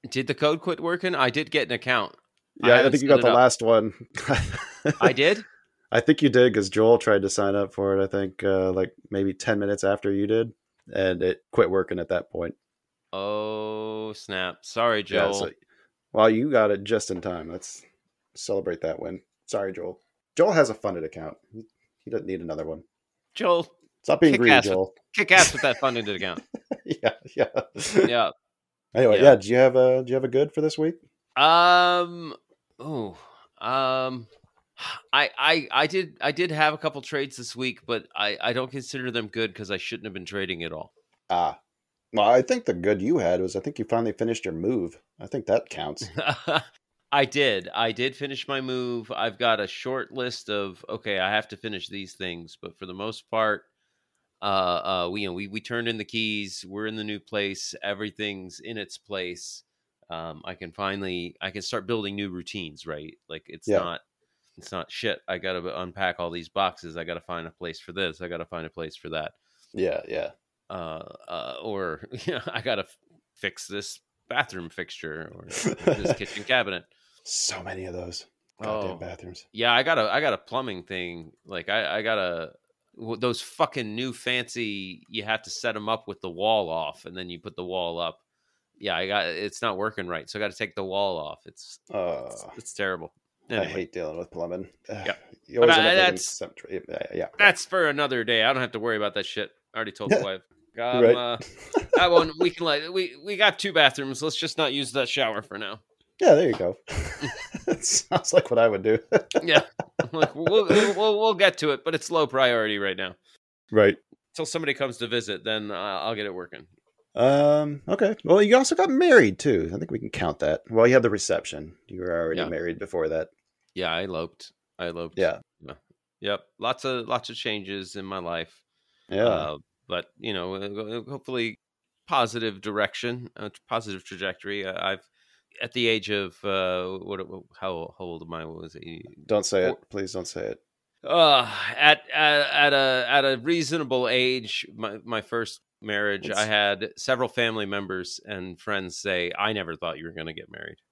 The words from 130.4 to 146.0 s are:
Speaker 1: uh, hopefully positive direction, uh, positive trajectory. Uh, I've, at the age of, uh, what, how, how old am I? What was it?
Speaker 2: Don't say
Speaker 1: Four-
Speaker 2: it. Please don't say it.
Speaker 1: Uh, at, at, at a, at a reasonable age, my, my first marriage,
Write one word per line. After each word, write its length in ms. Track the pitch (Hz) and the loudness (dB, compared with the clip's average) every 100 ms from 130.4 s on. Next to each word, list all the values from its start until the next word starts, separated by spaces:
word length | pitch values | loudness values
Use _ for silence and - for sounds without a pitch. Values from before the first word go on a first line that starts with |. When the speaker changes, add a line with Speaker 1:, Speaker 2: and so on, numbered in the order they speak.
| 90 | -6
Speaker 1:
uh, 480 | 95 101 101 107 117 113 | -6 -8 -8 -8 -10 -10
hopefully 460 | 135 - 131 117 104 _ _ _ _ - | -14 -8 -4 -4 -8 _ _ _ _ -2
positive 540 | 143 113 117 113 95 | 0 0 -2 -6 -6
direction, 680 | 101 104 101 - 120 123 123 - | -6 -2 -2 -2 -6 -6 -12 -14
uh, 140 | 104 - _ | -14 -14 _
positive 360 | 113 107 95 | -6 -6 -12
trajectory. 600 | - 92 95 92 98 101 | -12 -6 -6 -6 -8 -6
Uh, 100 | 95 92 | -6 -4
I've, 280 | 92 95 _ _ _ _ _ _ | -4 -4 _ _ _ _ _ _
at 100 | 117 | -8
the 140 | 123 117 | -2 0
age 240 | 110 95 | 0 -2
of, 260 | 101 95 - | -4 -4 -8
uh, 540 | 101 95 92 92 92 95 | -4 -2 0 -2 -4 -8
what, 220 | 90 98 92 95 - - | -8 -10 -8 -14 -18 -10
how, 360 | 95 87 82 _ | -8 -8 -10 _
how 60 | |
old 180 | 92 82 | -12 -12
am 120 | 82 | -10
I? 100 | 82 | -12
What 140 | 80 82 | -12 -14
was 160 | 82 80 | -16 -16
it? 240 | 85 82 - - - | -16 -16 -18 -20 0
Speaker 2:
Don't 200 | 104 95 | 0 4
say 220 | 98 90 | 4 4
Speaker 1:
Four- 100 | - | 0
Speaker 2:
it. 100 | _ | _
Please 240 | 101 95 | -8 -6
don't 140 | 92 87 | -6 -8
say 200 | - - | -8 -8
it. 100 | - _ _ _ _ | -8 _ _ _ _
Speaker 1:
Uh, 480 | 131 170 156 135 120 - - - | -2 6 8 6 4 -4 -6 4
at, 260 | 151 151 - | 6 6 2
at, 380 | 151 151 147 143 | 2 4 4 2
at 200 | 143 143 | 4 6
a, 320 | 139 135 127 120 | 6 4 2 4
at 160 | 139 | 4
a 140 | 135 131 | 4 0
reasonable 680 | 123 170 139 165 139 131 123 | 0 -2 0 -4 0 0 2
age, 580 | 127 127 127 107 - - | 2 2 0 -4 -8 -10
my, 240 | 110 110 104 | -10 -10 -10
my 160 | 113 113 | -6 -8
first 380 | - 117 110 - _ _ | -4 -6 -6 -10 _ _
marriage, 480 | 107 104 | -6 -2